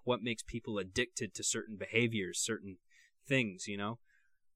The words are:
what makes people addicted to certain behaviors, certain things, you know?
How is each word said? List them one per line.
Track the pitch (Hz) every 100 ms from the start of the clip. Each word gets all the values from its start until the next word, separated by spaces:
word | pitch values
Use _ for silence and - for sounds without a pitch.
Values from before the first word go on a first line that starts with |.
what | 123 123
makes | 120 110
people | - 117 - 104
addicted | 92 104 123 - 107
to | -
certain | - 113 110 98
behaviors, | 98 113 120 110 90 -
certain | - 107 98 92 _ - - _ -
things, | 135 110 90 107
you | 101
know? | 101 117 _ _ _ _ _